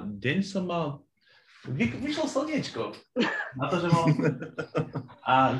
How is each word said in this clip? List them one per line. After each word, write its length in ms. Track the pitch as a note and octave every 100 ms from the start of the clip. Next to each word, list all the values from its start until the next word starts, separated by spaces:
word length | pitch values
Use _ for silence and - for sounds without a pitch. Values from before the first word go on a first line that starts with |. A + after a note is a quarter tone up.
| G#2
deň 320 | G2+ A#2+ F3+ F#3+
som 240 | G3 F3+
mal... 320 | E3+ D3+ C#3+ _ _ _ _ _ - -
Vy-, 320 | C3+ A#3+ -
vyšlo 320 | C#4+ D#4 D#4
slniečko. 640 | C#4 D#4 C#4+ - A#2 G#2 - - B3+ - - - B2+
Na 80 | C#3
to, 160 | F3+
že 80 | E3+
mal... 160 | D#3+ D#3+ D3+ D#3 - - - - D#3 - - - - A#2+
a 320 | C3 C3